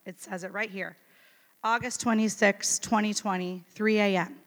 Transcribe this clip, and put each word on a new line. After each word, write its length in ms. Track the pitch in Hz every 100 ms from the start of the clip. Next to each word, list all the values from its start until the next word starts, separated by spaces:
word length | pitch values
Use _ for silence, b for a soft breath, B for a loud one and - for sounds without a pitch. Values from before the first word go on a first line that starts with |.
| -
It 140 | 180
says 240 | - 190
it 80 | 180
right 180 | 202 220
here. 280 | 190 170 170 b b b b b b
August 380 | 220 233 247 -
twenty-sixth, 800 | 247 220 220 - 202 202 - -
twenty 320 | - 220 208
twenty, 500 | 202 208 185 180 185 -
three 300 | - 214 214
A 180 | 202 185
M. 180 | 165 -